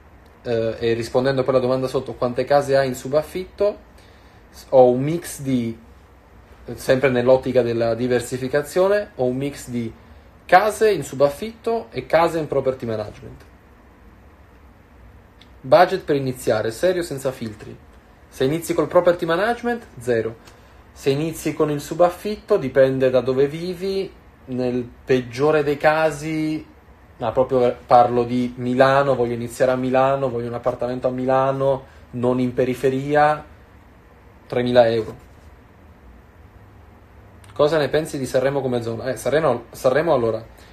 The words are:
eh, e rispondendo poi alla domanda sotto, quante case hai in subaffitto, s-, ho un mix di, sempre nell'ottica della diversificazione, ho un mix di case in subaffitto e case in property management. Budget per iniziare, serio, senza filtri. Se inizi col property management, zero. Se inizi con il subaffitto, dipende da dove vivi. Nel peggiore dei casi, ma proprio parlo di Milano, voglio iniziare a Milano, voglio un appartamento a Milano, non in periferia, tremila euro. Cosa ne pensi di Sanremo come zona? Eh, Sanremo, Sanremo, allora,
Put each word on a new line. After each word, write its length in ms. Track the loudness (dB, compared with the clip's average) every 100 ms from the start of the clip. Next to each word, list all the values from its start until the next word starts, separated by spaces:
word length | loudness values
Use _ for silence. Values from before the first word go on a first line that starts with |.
| -20 -20 -20 -12
eh, 360 | -4 -2 -2 -2
e 140 | -2
rispondendo 480 | -2 0 0 2 0
poi 100 | 2
alla 100 | 2
domanda 240 | 2 0 -2
sotto, 260 | -4 -6
quante 300 | -4 -4 -2
case 300 | 2 2 4
hai 140 | 2 0
in 60 |
subaffitto, 840 | -4 -4 -2 -2 -8 -10 -2 -2 -2 -12 -20 -20 -20 -20 -20 -20
s-, 160 | -20 2
ho 180 | 6 6
un 140 | 6
mix 380 | 0 -4 -8 -10
di, 380 | -2 -2 -2 -8 -16 -20 -20 -20 -20 -20 -20 -20 -14
sempre 380 | -4 0 2 2
nell'ottica 500 | 2 4 4 4 2
della 340 | 2 0 -2
diversificazione, 1160 | -2 0 -2 -2 -6 -2 -2 -2 0 2 0 -2 -4
ho 100 | -2
un 100 | -2
mix 320 | -6 -8 -8
di 240 | -8 -8 -12 -20 -20 -20 -20 2
case 440 | 4 4 2 0
in 140 | 0
subaffitto 840 | -4 0 0 0 -12 -8 -6 -6 -6
e 160 | -12 0
case 320 | 2 2 0
in 100 | -2
property 380 | -2 -2 -4 -6
management. 560 | -6 -8 -14 -18 -20 -20 -20 -20 -20 -20 -20 -20 -20 -20 -20 -20 -20 -20 -20 -20 -20 -20 -20 -20 -20 -20 -18
Budget 400 | 2 4 4 0
per 160 | -2 -2
iniziare, 540 | -2 -4 -2 0 -2
serio, 320 | -2 0 0
senza 280 | -4 -6 -6
filtri. 460 | -6 -10 -12 -18 -20 -20 -20 -20 -20 -16
Se 180 | -4
inizi 280 | -2 -2 -2
col 160 | -2 0
property 380 | 0 0 0 -2
management, 580 | -2 -2 -4 -6 -6 -10 -10
zero. 380 | -4 -2 -4 -10 -20 -20 -20 -20 -20
Se 180 | -6 -2
inizi 420 | -2 -4 -6 -6
con 180 | -2 -2
il 120 | -2
subaffitto, 760 | -4 0 2 0 -8 -8 -2 0
dipende 540 | 2 4 4 4 2
da 100 | 2
dove 280 | 2 2 0
vivi. 720 | -2 -8 -6 -6 -4 -6 -12 -20 -20 -10
Nel 400 | -6 -4 -4 -6 -8 0
peggiore 560 | 0 0 0 2 2
dei 160 | 0 2
casi, 840 | 2 4 0 -2 -6 -4 -4 -4 -10 -20 -20 -20 -20 -8
ma 160 | -2
proprio 420 | 0 2 2 2 0 6
parlo 380 | 6 6 2
di 280 | 0 -2 -4 -4
Milano, 560 | 0 4 6 4 2
voglio 180 | 0 -2
iniziare 400 | -4 -8 -2 0
a 20 |
Milano, 540 | 0 0 2 2 0 -2
voglio 200 | -4 -6
un 40 |
appartamento 560 | -4 -4 -4 -4 -2 -4
a 20 |
Milano, 760 | -2 0 2 0 0 0 -2 -6 -20 -12
non 280 | -2 0 0
in 120 | 0
periferia, 880 | 0 -2 0 0 0 0 2 4 2 -6 -20 -20 -20 -20 -20 -20 -20 -20 -20 -6
tremila 400 | -4 4 4 4
euro. 260 | 2 -4 -12 -20 -20 -20 -20 -20 -20 -20 -20 -20 -20 -20 -20 -20 -20 -20 -20 -20 -20 -20 -20 -20 -20 -8
Cosa 240 | 0 2 2
ne 100 | 0
pensi 300 | 0 -2 -6
di 80 | -2
Sanremo 340 | 0 0 -2
come 220 | -2 -4
zona? 240 | -4 -6 -6
Eh, 100 | -6
Sanremo, 480 | -2 0 2 -2 -6
Sanremo, 420 | -2 0 2 2
allora, 320 | 2 0 -2 -8 -20 -20